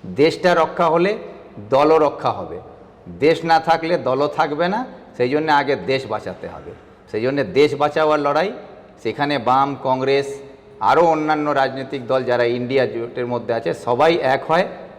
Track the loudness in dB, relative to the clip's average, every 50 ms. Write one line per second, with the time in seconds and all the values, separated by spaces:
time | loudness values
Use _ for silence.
0 | -12 -8 0 2 2 2 2 2 2 2 4 4 2 0 0 0 0 2 2 2
1 | 0 0 -2 -6 -10 -14 -16 -18 -20 -20 -18 -18 -6 0 2 4 6 6 6 6
2 | 4 2 0 -2 -4 -4 -4 -4 -8 -12 -12 -14 -16 -18 -20 -20 -20 -20 -20 -20
3 | -20 -18 -6 0 2 2 2 2 2 2 2 2 4 2 0 0 2 -2 -2 -2
4 | 0 -2 0 0 0 -2 0 -2 -2 -2 0 -2 -2 -2 -2 -4 -6 -8 -14 -20
5 | -20 -20 -4 -2 -2 0 0 -2 0 2 2 2 2 0 -2 -2 0 -2 -2 -2
6 | -2 -4 -8 -6 -6 -8 -12 -10 -12 -14 -14 -14 -16 -18 -18 -20 -20 -20 -20 -20
7 | -18 -8 -6 -2 -2 0 0 0 -2 0 4 4 4 4 4 0 -2 0 2 2
8 | 2 2 2 2 0 0 0 0 0 -2 -4 -10 -16 -20 -20 -20 -20 -20 -20 -8
9 | -8 -6 -4 -2 -2 -2 -2 -2 2 2 2 2 2 0 -2 -6 -2 -2 -2 0
10 | 2 2 2 0 0 -2 -8 -12 -14 -18 -20 -20 -20 -20 -12 -2 2 2 4 6
11 | 4 4 4 2 0 0 0 0 0 0 0 0 0 0 -2 -6 -8 -8 -8 -8
12 | -2 0 0 0 2 0 2 2 2 2 0 -2 -2 0 0 0 0 0 -2 -6
13 | -8 -8 -6 -6 -6 -4 -4 -6 -2 -2 -4 -2 -2 -4 -6 -4 -2 -2 2 4
14 | 4 4 4 2 2 0 0 0 0 0 2 2 2 0 -6 -14 -16 -18 -20